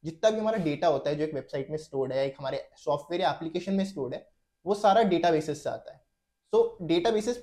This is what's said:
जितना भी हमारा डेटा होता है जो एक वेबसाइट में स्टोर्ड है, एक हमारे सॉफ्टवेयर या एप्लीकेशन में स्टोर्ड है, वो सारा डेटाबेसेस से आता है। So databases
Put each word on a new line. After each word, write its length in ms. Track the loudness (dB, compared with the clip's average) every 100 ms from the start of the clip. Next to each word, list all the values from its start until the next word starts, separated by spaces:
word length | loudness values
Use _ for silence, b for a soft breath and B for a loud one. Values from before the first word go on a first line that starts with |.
जितना 260 | -12 0 2
भी 80 | 2
हमारा 200 | 0 0 -2
डेटा 160 | 0 2
होता 240 | 2 0
है 60 | -2
जो 80 |
एक 100 | -2
वेबसाइट 360 | -4 -6 -8 -6
में 60 | -8
स्टोर्ड 340 | -6 -4 -2
है, 140 | -2 -2
एक 100 | -4
हमारे 260 | -6 -6 -8 _
सॉफ्टवेयर 380 | -4 -4 -2 -2
या 80 | -2
एप्लीकेशन 440 | -2 -6 -6 -2
में 100 | -2
स्टोर्ड 300 | -2 -4 -8
है, 120 | -8 -14 _ _ _ -4
वो 80 |
सारा 280 | 2 4 6
डेटाबेसेस 600 | 6 4 4 2 0 -6
से 60 | -6
आता 220 | -8 -12
है। 100 | -20 _ _ _ _ _
So 40 | 2 2 0 0
databases 500 | 2 2 0 0 -4